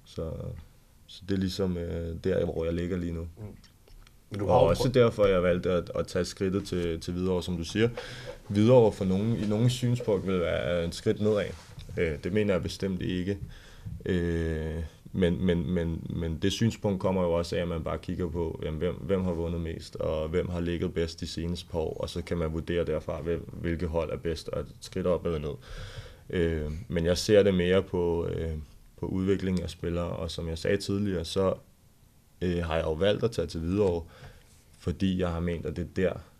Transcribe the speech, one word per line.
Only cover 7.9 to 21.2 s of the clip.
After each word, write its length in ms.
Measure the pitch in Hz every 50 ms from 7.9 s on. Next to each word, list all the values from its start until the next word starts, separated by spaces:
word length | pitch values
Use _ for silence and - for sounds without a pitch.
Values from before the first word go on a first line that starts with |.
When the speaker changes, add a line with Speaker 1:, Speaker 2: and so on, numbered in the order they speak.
| 120 - - - - - - - - - - -
Speaker 1:
Hvidovre 440 | 101 101 107 117 127 127 113 104
for 120 | - - 101
nogen, 320 | 92 95 95 104 113 117
i 100 | 85 104
nogle 240 | 104 107 107 120 123
synspunkt 560 | 123 - 127 120 123 123 - - 104 92 87
vil 140 | 92 95 90
være 440 | 85 85 85 82 - 69 87 87 85
et 100 | 85 -
skridt 260 | - - 110 104 -
nedad. 240 | 104 107 110 104 87 - 82 - - - - - - - - 87
Øh, 200 | 87 80 76 71 -
det 80 | 90
mener 220 | 92 107 104 101 95
jeg 80 | 85
bestemt 400 | - 95 - - 98 95 92 87
ikke. 360 | - - 92 90 90 95 101 - - - - - - - - - - - - - -
Øh, 680 | - 95 87 85 87 85 82 82 80 80 78 78 80 80 82 82 76 - - - -
men, 340 | - 92 92 85 87 - -
men, 240 | 92 85 85 76 69
men, 360 | 90 87 82 82 82 - - - 80
men 220 | 82 85 82 80 76
det 100 | 95 98
synspunkt 480 | 92 - 117 113 - - - 104 98 92
kommer 220 | - 95 95 95
jo 100 | 90 87
også 240 | 85 85 85 - 87
af, 40 | 90
at 80 | 87 87
man 160 | 85 80 78
bare 140 | 80 80 80
kigger 300 | - - 90 80 92 80
på, 320 | 80 87 82 82 - - -
jamen, 140 | 78 78 76
hvem, 160 | 82 90 67
hvem 300 | - - 78 98 92 92
har 80 | 92
vundet 280 | 85 80 85 82 85 85
mest, 360 | 82 82 85 - 80 - -
og 320 | - 78 80 80 78 78 78
hvem 200 | 80 90 - 87
har 120 | 87 87
ligget 340 | 85 85 87 80 92 87 -
bedst 260 | 85 85 82 - -